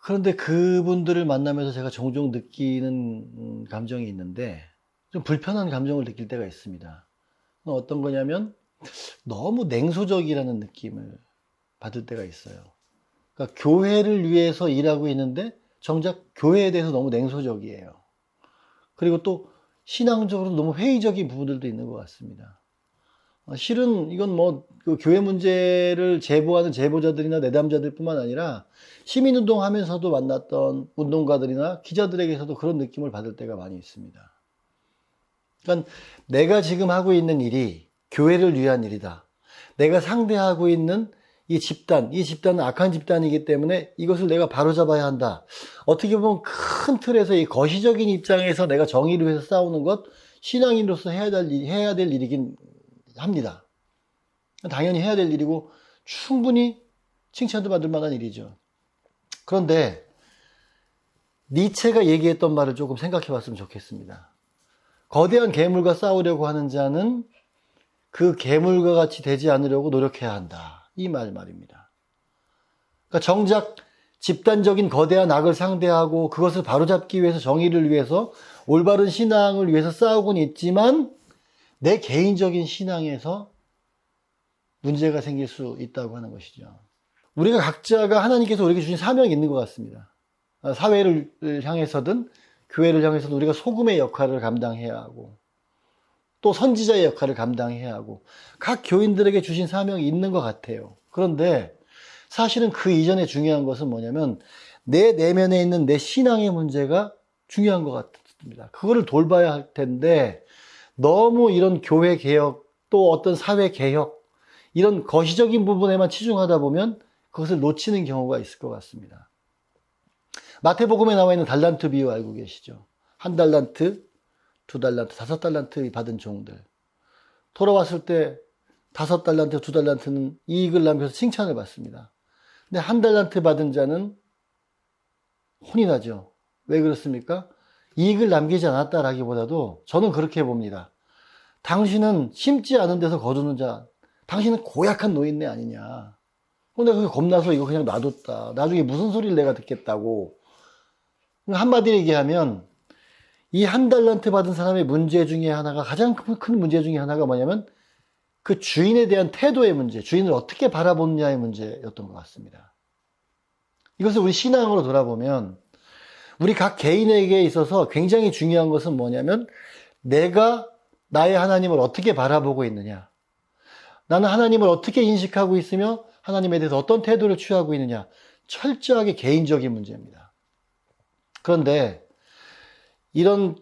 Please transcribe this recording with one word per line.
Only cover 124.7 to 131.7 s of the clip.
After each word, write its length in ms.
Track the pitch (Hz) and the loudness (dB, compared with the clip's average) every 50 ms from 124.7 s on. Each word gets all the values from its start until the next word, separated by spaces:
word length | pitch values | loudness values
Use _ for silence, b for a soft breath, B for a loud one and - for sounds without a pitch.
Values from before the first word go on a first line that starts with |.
| - 131 | -8 -4
달란트, 360 | 123 127 123 120 117 113 - | -2 -2 -2 -2 -4 -8 -10
다섯 240 | - 117 120 160 160 | -14 -10 -8 -6 -4
달란트 520 | - 170 156 147 135 139 - 151 135 123 | -4 -4 -4 -4 -6 -6 -8 -8 -8 -6
받은 260 | 110 117 117 117 113 107 | -8 -8 -8 -8 -10 -10
종들. 460 | - 107 104 98 107 - 101 95 - _ _ _ _ _ _ _ _ _ _ _ _ _ _ _ _ _ _ | -12 -12 -14 -14 -14 -18 -20 -20 -20 _ _ _ _ _ _ _ _ _ _ _ _ _ _ _ _ _ _
돌아왔을 520 | - 196 202 202 196 175 160 175 165 - | -2 2 4 4 4 2 0 -2 -6 -4
때 320 | - 175 165 143 131 131 - - _ _ _ _ _ _ _ _ _ - | -2 0 0 0 -2 -4 -10 -20 _ _ _ _ _ _ _ _ _ -10
다섯 300 | - 156 147 175 165 - | -8 -2 -2 -2 0 0
달란트, 380 | 175 160 156 156 147 147 143 | 0 2 2 0 0 -2 -4
두 100 | - - | -6 -2
달란트는 680 | 143 160 147 143 143 131 - 147 139 139 135 131 - - _ - | -2 0 2 2 0 -2 -4 -6 -6 -4 -6 -6 -10 -12 _ -6
이익을 360 | 165 180 185 175 170 180 160 | -2 -2 0 0 2 2 4
남겨서 300 | 156 151 139 143 135 - | 4 2 2 -2 -6 -4
칭찬을 420 | - 240 240 - - 208 180 139 | -2 -2 -2 -2 -2 -4 -4 -4
받습니다. 560 | 113 104 - | -6 -8 -12